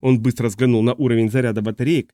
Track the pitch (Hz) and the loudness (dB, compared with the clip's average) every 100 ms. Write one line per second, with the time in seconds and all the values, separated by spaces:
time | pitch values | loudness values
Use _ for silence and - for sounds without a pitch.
0 | 131 127 117 123 120 104 127 117 110 123 | 2 2 2 -2 -4 0 0 2 0 0
1 | 131 117 110 120 123 110 107 107 123 165 | 0 0 0 0 -2 -2 -6 -4 -2 -2
2 | - | -4